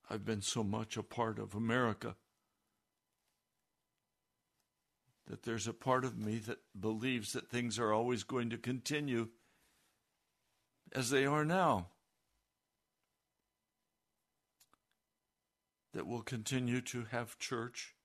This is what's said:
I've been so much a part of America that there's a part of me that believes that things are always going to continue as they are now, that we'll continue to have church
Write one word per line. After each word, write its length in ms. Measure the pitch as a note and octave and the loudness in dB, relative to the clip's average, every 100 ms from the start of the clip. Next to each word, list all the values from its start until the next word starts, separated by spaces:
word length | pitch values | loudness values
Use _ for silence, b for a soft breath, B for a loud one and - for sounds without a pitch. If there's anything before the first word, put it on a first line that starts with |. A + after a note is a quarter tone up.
| - | -6
I've 160 | G#2+ G2+ | -6 -2
been 160 | G#2+ | -2
so 200 | G2 B2 | 0 0
much 360 | G#2 A2 A2 - | 2 0 -2 -6
a 40 | |
part 360 | - - A2+ G#2+ | -4 0 0 0
of 160 | G2+ | -4
America 640 | G2+ A2+ B2 A#2+ G2+ A2+ G#2 _ _ _ _ _ _ _ _ _ _ _ _ _ _ _ _ _ _ _ _ _ _ _ _ _ _ _ _ _ _ - | -2 2 4 2 0 -6 -10 _ _ _ _ _ _ _ _ _ _ _ _ _ _ _ _ _ _ _ _ _ _ _ _ _ _ _ _ _ _ -14
that 180 | - | -8
there's 220 | A#2+ A2+ G#2 | -4 -2 -4
a 60 | |
part 320 | - C3 B2+ | -4 2 2
of 140 | B2+ A2+ | 2 -2
me 180 | G#2+ A2+ | -2 -2
that 180 | G#2+ A#2+ _ G2+ | -4 -8 _ -4
believes 540 | G#2+ A2 B2+ B2 G2+ | -2 0 0 -2 -2
that 160 | C3 - | -6 -4
things 300 | A#2+ A#2+ G#2+ | -2 -2 0
are 160 | A2+ | 4
always 280 | G#2+ A#2+ A#2+ | 4 2 0
going 280 | - B2+ A#2 | 0 -2 -2
to 80 | A2+ | -4
continue 720 | B2 B2+ - D3 C#3+ A#2 A2+ - b b b b b b _ _ _ _ _ _ _ _ - | -4 -4 -2 -2 2 0 0 -8 b b b b b b _ _ _ _ _ _ _ _ -6
as 160 | - A#2+ | -2 4
they 160 | C3+ | 6
are 220 | C#3 D3+ D3+ | 6 4 4
now, 460 | F#3 E3+ G#2 F2 _ _ _ _ _ _ _ _ _ _ _ _ _ _ _ _ _ _ _ _ _ _ _ _ _ _ _ - _ _ _ _ _ _ _ _ _ _ _ _ | 4 6 4 0 _ _ _ _ _ _ _ _ _ _ _ _ _ _ _ _ _ _ _ _ _ _ _ _ _ _ _ -20 _ _ _ _ _ _ _ _ _ _ _ _
that 120 | - E2+ | -8 -4
we'll 140 | A#2 | -6
continue 640 | A2 B2 A2 C3 B2 B2 | -4 -6 -2 0 2 0
to 220 | B2+ B2 | 0 -6
have 340 | A2+ A#2+ A#2 - | -4 -4 -6 -8
church 560 | - A#2+ A#2+ - - _ | -4 -4 -4 -8 -14 _